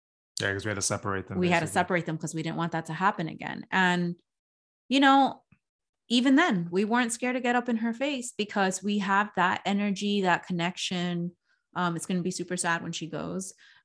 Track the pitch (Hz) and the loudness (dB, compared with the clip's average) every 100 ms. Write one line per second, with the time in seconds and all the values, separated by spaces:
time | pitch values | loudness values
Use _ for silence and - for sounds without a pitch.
0 | _ _ _ - 101 98 107 101 - 101 | _ _ _ -4 -2 -2 -2 -2 -2 -2
1 | 101 95 90 98 180 170 156 190 185 180 | -2 -4 -4 -2 2 2 2 0 0 0
2 | 170 160 156 160 160 151 170 165 160 160 | -2 -6 -6 -6 -6 -4 -4 -4 -6 -2
3 | 190 208 165 - - - - 185 180 175 | -2 -2 -6 -8 -10 -10 -4 0 2 2
4 | 175 175 _ _ _ _ _ _ _ 269 | -2 -6 _ _ _ _ _ _ _ 4
5 | 277 269 262 - _ _ _ _ _ _ | 6 8 6 0 _ _ _ _ _ _
6 | _ 240 262 269 349 185 170 180 208 240 | _ 2 6 6 6 2 0 0 2 2
7 | 233 - 247 254 240 247 247 226 233 233 | 0 -2 -2 -2 0 0 0 0 -2 -2
8 | 277 269 240 - 208 202 190 185 202 208 | -4 -4 -6 -6 -4 0 0 0 -2 0
9 | 196 196 208 - 180 - 185 202 208 190 | 2 2 2 2 2 2 -2 0 0 -2
10 | 208 202 185 165 - 175 175 - - 180 | 0 2 2 2 0 -2 -2 -4 -4 -2
11 | 175 175 175 - _ _ _ 170 180 165 | -2 -2 -4 -8 _ _ _ -4 -2 -2
12 | - 180 175 180 180 180 175 170 175 165 | -2 -2 -2 -4 -6 -2 -2 -2 -4 -8
13 | 160 156 165 180 185 - - _ | -8 -6 -6 -6 -8 -14 -20 _